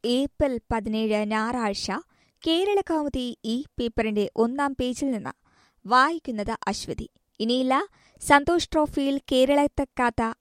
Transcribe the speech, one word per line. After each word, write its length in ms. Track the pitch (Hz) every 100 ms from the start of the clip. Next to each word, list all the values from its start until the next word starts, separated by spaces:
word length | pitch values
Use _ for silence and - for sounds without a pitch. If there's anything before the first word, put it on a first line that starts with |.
| 233
ഏപ്രിൽ 460 | 247 277 _ 294 240 _
പതിനേഴ് 540 | 226 214 220 220 214 208
ഞായറാഴ്ച, 600 | 214 220 247 220 196 - 208 - _ _ _
കേരള 360 | - 330 392 403
കൗമുദി 420 | - 320 294 262 247 226 220
ഈ 100 | 240 285
പേപ്പറിന്റെ 520 | - 233 226 220 208 202 -
ഒന്നാം 360 | 233 277 285
പേജിൽ 360 | 269 254 247 277
നിന്ന് 240 | 226 127 - _ _ _ _ 185
വായിക്കുന്നത് 680 | 247 277 330 - 214 208 220 -
അശ്വതി. 400 | 202 - - 117 _ _ _
ഇനിയില്ല 360 | 220 254 254 262 403 _ _ _
സന്തോഷ് 480 | - 285 285 349 -
ട്രോഫിയിൽ 460 | 311 302 - 277 277 -
കേരളത്തെക്കാത്ത 960 | 254 262 285 294 - 277 - 240 233 226 233